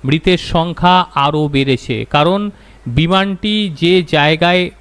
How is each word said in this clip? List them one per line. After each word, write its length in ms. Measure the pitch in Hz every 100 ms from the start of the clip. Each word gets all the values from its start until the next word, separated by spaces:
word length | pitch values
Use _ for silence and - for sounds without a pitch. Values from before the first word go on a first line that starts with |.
মৃতের 340 | 131 156 185 180 -
সংখ্যা 540 | 175 170 165 175 185 175
আরও 340 | - 139 151 151
বেড়েছে, 480 | 139 135 127 - 113 113
কারণ 400 | 147 156 196 208 - - - -
বিমানটি 840 | 120 165 190 196 190 214 214 208 147
যে 200 | 170 185 170 151
জায়গায় 540 | 147 160 175 180 175 -